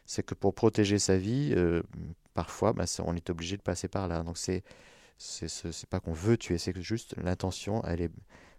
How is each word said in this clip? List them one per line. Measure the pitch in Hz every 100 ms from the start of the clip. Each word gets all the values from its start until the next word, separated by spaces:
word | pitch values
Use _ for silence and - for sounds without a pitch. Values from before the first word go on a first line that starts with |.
| -
c'est | -
que | -
pour | - 98
protéger | - 113 107 101 101
sa | - 95
vie, | 95 127 147
euh, | 107 87 85 - - 82 82 _
parfois, | - 85 - 98
ben, | 117 90
c'est, | -
on | 90
est | 85 -
obligé | 85 82 101
de |
passer | - 90 90
par | 98 95
là. | 82
Donc | 82 85
c'est, | - 92 - - - - - _
c'est, | - - 80
c'est, | - 85
c'est | 80 -
pas | 92
qu'on | 85
veut | 82 98 117
tuer, | - 87
c'est | -
que | 92
juste | 85 113 - -
l'intention, | 87 90 95 92 - 107
elle | - 85
est | 85 - - - -